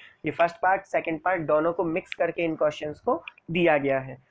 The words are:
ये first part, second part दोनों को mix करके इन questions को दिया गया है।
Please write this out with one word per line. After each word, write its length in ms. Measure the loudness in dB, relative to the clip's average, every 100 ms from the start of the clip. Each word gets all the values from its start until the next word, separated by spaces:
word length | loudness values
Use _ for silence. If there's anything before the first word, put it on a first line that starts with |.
| -18 _
ये 60 | -6
first 260 | 0 0 0
part, 260 | 0 0
second 380 | 0 -4 -2 -4
part 220 | -2 -2
दोनों 300 | 2 2 2
को 120 | 0
mix 300 | -2 -2 -6
करके 280 | -2 -2 0
इन 140 | -4 0
questions 440 | -2 -2 -8 -6
को 240 | -4 -4 -4 -18 -6
दिया 280 | 2 4 4
गया 220 | 2 0
है। 180 | -2 -12 _